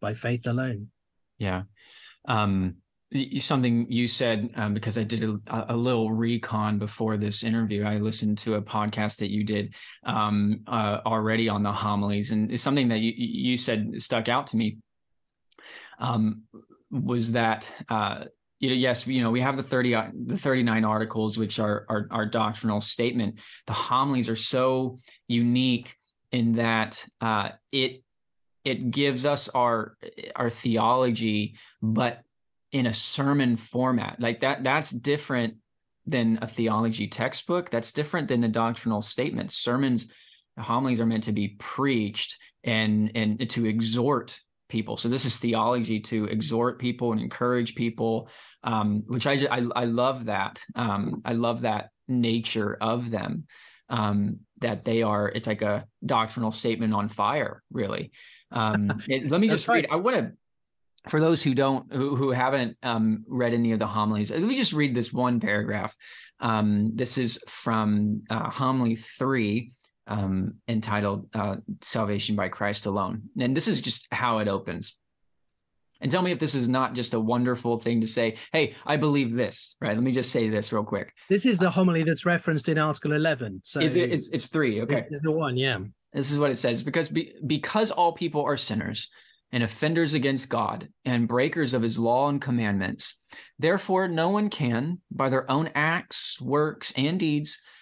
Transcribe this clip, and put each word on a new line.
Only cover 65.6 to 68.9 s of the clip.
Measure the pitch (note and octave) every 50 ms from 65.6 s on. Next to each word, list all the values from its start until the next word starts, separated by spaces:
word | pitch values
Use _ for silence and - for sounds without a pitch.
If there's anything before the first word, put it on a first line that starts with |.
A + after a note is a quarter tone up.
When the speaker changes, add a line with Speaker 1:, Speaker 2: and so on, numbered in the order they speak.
| G#2+ A2+ G#2+ G#2 - - - _ - - - - - - _ -
Speaker 2:
Um, | - A#2 A2 G#2+ G#2+ G#2+ G#2 G#2 G#2 A2 A2
this | A2+ B2+ B2 - C3+
is | B2+ A2+ - - - -
from, | - - - A#2+ A#2 A2 G#2+ G#2+ G#2 G#2 G#2 G#2 G#2 G#2 - -
uh, | A2+ A2+ A2 A2+
homily | - - C3+ B2+ C3 C3 B2 A#2